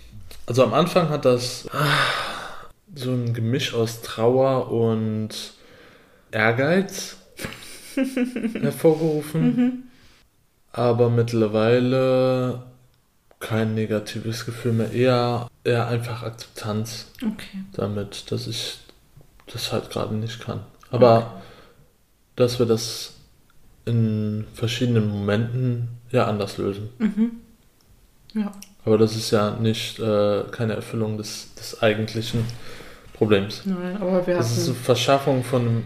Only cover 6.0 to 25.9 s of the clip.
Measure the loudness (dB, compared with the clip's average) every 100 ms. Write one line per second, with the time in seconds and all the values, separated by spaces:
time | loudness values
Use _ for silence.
6 | _ _ _ 2 2 4 2 2 0 -6
7 | -12 -14 -20 -12 -12 -12 -18 -18 -8 -4
8 | -2 -2 -2 -2 -6 -2 -2 2 4 4
9 | 2 0 -2 0 2 4 2 0 -10 -20
10 | -20 _ _ _ _ _ _ 0 2 4
11 | 4 4 2 2 2 4 4 4 4 2
12 | 4 4 4 2 0 -4 -10 -20 _ _
13 | _ _ _ _ -4 0 0 0 0 -2
14 | -4 -6 -6 -6 -8 -6 -2 0 0 2
15 | 2 2 0 -2 -6 -6 -2 0 0 -2
16 | -4 -2 -2 -4 -12 -10 -4 -2 -4 -8
17 | -14 -6 -4 -4 -8 -12 -10 -4 -4 -2
18 | -6 -10 -8 -6 -6 -6 -8 -10 -18 -20
19 | _ -20 -20 -20 -16 -10 -4 -4 -4 -4
20 | -4 -4 -4 -8 -8 -8 -8 -18 -4 6
21 | 8 8 2 -8 -18 -20 -20 -20 _ _
22 | _ _ _ 0 2 2 2 2 0 -8
23 | -12 -16 -20 _ _ -20 -20 -12 -2 2
24 | 2 2 -2 -4 -6 -6 -4 0 2 2
25 | 2 0 2 2 0 0 0 0 -4